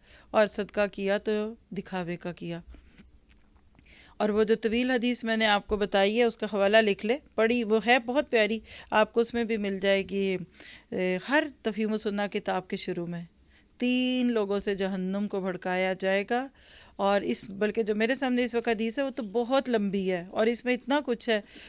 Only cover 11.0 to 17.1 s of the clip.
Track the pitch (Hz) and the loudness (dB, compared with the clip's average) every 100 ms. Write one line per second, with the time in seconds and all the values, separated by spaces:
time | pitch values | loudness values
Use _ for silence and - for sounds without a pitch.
11 | 185 180 226 294 311 - 220 208 214 214 | -2 -2 0 0 0 -4 -6 -2 -2 -2
12 | 214 202 202 208 196 185 185 190 - 175 | -2 -2 -2 -4 -2 -4 -4 -8 -6 -6
13 | 170 170 170 _ _ _ _ - 247 254 | -6 -8 -12 _ _ _ _ -4 0 2
14 | 254 254 240 226 196 202 208 190 190 190 | 2 2 2 2 0 0 -2 -2 -2 -2
15 | 185 196 208 196 190 180 185 180 185 185 | -2 -2 -2 -2 -4 -4 -2 0 0 0
16 | 190 196 202 240 269 _ - - - - | 0 0 0 -2 -4 _ -20 -20 -16 -2
17 | 196 | 2